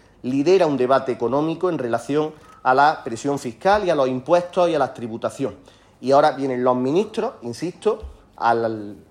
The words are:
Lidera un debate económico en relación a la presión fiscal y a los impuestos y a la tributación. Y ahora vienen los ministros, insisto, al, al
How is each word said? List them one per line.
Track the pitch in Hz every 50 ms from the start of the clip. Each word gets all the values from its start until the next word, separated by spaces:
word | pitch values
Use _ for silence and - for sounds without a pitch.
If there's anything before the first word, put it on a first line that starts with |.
| _ _ _ _
Lidera | - 127 131 139 143 170 190 185 175
un | 156 139
debate | 131 131 123 135 135 - 131
económico | 120 - 120 117 131 143 156 160 165 165 180 180
en | 165 143
relación | 123 117 117 113 - - 143 151 151 156 - - - - - -
a | - 127
la | 131 135 143 156 156 - -
presión | 135 113 113 - 143 143 135
fiscal | - 123 110 - - 190 208 214 196
y | 175
a | 160
los | 147 131 131
impuestos | 131 127 123 151 170 175 175 - - 190 175 170
y | 160
a | 143
la | 131 123 -
tributación. | - 117 110 113 110 - 110 - - 135 107 - - - - - _ _ _ _ _
Y | 120 127
ahora | 139 143 151 156
vienen | 131 135 139 135 123 123 123
los | 127 127
ministros, | 127 127 131 151 190 220 214 - 220 208 262 - -
insisto, | 175 - 117 - 156 180 - - - 208 226 220 - - - - _ _ _
al, | - - 117 117 117 113
al | 110 113 107 101 104 101 - - _